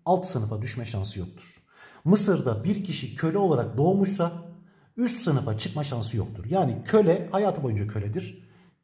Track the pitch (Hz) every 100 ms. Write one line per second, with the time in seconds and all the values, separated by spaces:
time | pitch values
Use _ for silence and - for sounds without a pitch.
0 | - 185 - 127 107 107 107 123 110 104
1 | 98 101 87 - - - _ - - -
2 | 156 202 202 165 123 104 156 208 185 147
3 | 120 - 160 190 196 131 107 113 160 196
4 | 190 - 170 170 - - - _ _ -
5 | 240 - - 139 113 107 - 151 143 123
6 | 110 117 90 - 107 190 143 110 - 214
7 | 196 190 - 190 208 175 135 104 104 110
8 | 101 156 - - - - - _